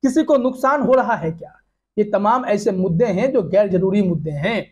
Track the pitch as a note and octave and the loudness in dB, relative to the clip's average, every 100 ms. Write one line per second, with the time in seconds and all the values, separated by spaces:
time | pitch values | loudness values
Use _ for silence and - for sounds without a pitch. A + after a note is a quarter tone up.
0 | C4+ C#4+ D#4+ C#4+ B3 B3+ C4 D4 A3+ B3+ | 0 0 2 2 2 -2 0 0 2 2
1 | G3+ G#3+ E3 E3 - _ _ _ _ - | 2 -2 -4 -8 -14 _ _ _ _ -4
2 | G#3 F#3+ G#3 B3+ B3+ G#3 A3 F#3 F#3 E3+ | 0 0 2 0 0 -2 0 -2 -2 0
3 | A#3 F#3 C4 C4 D#3+ F#3+ G#3 F3+ F#3+ G3+ | 0 0 0 0 0 0 2 2 2 0
4 | F#3+ E3 D#3 D3 E3+ A3 - | 2 0 -2 -4 -2 -4 -6